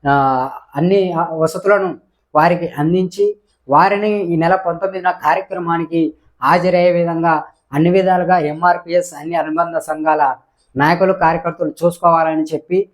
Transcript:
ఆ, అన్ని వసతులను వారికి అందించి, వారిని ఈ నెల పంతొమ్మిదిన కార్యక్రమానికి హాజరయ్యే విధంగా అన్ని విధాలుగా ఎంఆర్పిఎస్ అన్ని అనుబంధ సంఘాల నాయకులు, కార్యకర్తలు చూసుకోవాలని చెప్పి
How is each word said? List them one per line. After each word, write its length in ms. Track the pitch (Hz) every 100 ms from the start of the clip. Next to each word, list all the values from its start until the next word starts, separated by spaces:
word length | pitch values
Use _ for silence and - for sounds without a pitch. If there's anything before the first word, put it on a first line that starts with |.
| 143
ఆ, 40 | 139 135 131 131 - _ 139
అన్ని 380 | 175 196 185 165 165
వసతులను 680 | 160 160 185 196 202 190 143 _ _ _ 151
వారికి 320 | 165 175 170
అందించి, 720 | 143 151 180 185 196 202 208 _ _ -
వారిని 520 | 143 190 202 214 208
ఈ 120 | 175 170
నెల 200 | 165 190
పంతొమ్మిదిన 560 | 175 170 190 190 180
కార్యక్రమానికి 1040 | 175 151 175 - 185 170 170 160 165 156 - _ _
హాజరయ్యే 480 | 135 175 180 175 180
విధంగా 540 | 170 170 165 165 156 - _ _
అన్ని 160 | 143 165
విధాలుగా 480 | 190 185 180 175 180
ఎంఆర్పిఎస్ 760 | 147 151 175 175 170 175 175
అన్ని 220 | 151 156 165
అనుబంధ 420 | 156 160 170 165
సంఘాల 580 | 156 156 156 156 143 127 _ _ _ 131
నాయకులు, 380 | 147 175 190
కార్యకర్తలు 600 | 185 160 165 170 156 160 - 170
చూసుకోవాలని 580 | 175 175 165 160 156
చెప్పి 460 | 156 156 - 180 202